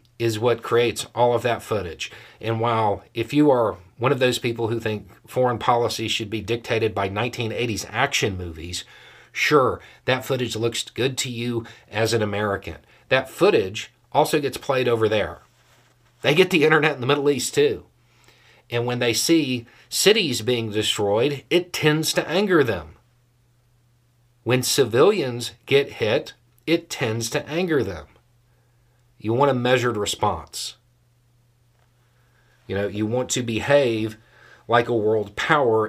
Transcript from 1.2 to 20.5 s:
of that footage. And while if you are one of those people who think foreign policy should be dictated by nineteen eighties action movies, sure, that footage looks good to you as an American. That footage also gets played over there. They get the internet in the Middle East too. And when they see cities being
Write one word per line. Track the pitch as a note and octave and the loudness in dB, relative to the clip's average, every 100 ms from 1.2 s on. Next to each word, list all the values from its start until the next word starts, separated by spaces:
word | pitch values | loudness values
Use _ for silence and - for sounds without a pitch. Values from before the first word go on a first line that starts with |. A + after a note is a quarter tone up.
| A#2+ | 2
of | A#2+ | 2
that | A#2+ A2+ | 0 -4
footage. | - G#2+ F2 - - - - - | -4 -4 -4 -10 -12 -14 -20 -10
And | A2+ A2+ | -6 -2
while | A#2 A2+ G#2+ F#2+ - | 0 0 0 -2 -6
if | A#2 A2+ | -8 -2
you | D3 D3 | 4 4
are | B2+ G#2+ F2+ - _ | 4 2 -2 -14 _
one | B2 | -2
of | C3 | 2
those | B2+ B2 | 2 0
people | A#2+ A#2 A2+ | -4 -2 -2
who | A2+ | -2
think | A2 G#2 - - - | -4 -6 -10 -20 -10
foreign | B2+ B2+ A2+ | -2 0 0
policy | B2+ A#2+ A2+ - A2 | 0 2 0 -2 -4
should | - G#2 | -6 -6
be | A2 | -8
dictated | F#2+ A#2 - A2+ A2 | -4 -6 -2 0 0
by | G2 G2 | 0 -4
nineteen | G2+ A#2+ - A2 | -2 -4 -4 -6
eighties | G#2+ A#2+ F#2+ G2 | -4 -4 -4 -6
action | A2 C3+ - A#2+ F#2 | -2 0 0 -2 -4
movies, | F2 D#2+ E2+ F2+ - - - - - | -10 -10 -12 -12 -14 -20 -20 -20 -14
sure, | - - D3+ B2 F2 - - | -4 2 4 4 -2 -10 -12
that | - B2+ - | -2 -2 -2
footage | B2+ A#2+ A2 | -4 -4 -2
looks | A#2 A#2 | -4 -4
good | - - C3 B2 | -8 -4 -4 -2
to | C3 | -8
you | A#2 A#2+ A#2 A2+ - _ | -6 -4 -4 -6 -18 _
as | G#2+ A2 | -2 0
an | A2+ | 0
American. | G#2 G2+ G#2+ G2 - D#2+ _ _ - | 0 -2 -2 -4 -6 -14 _ _ -2
That | C3 C3 | -2 -2
footage | - E3+ C#3 F#2+ A2 - _ _ | 0 4 4 0 -6 -14 _ _
also | C#3 D3 D3+ | 0 2 0
gets | C#3 - | -2 -8
played | - C3 B2 | -4 -2 0
over | A#2 A2 | 2 2
there. | G#2+ E2 E2+ _ _ _ _ _ _ _ _ | 0 -2 -8 _ _ _ _ _ _ _ _
They | B2+ | 0
get | D3+ F3+ | 2 4
the | F3+ | 4
internet | D#3 D#3 D3+ C3 | 4 4 2 0
in | |
the | B2 | 0
Middle | C#3+ C#3+ | 2 2
East | C3+ - | 0 -2
too. | C#3+ C#3+ F#2 - _ _ _ _ _ _ _ _ | 0 0 0 -10 _ _ _ _ _ _ _ _
And | A#2+ | -4
when | A#2+ B2 | -2 0
they | B2 | 0
see | A2+ - E3 C3+ B2 A#2 - _ | 0 2 2 2 -4 -8 -20 _
cities | - F#3 A3 E3 A2 | 0 4 4 2 -2
being | G#2+ | 0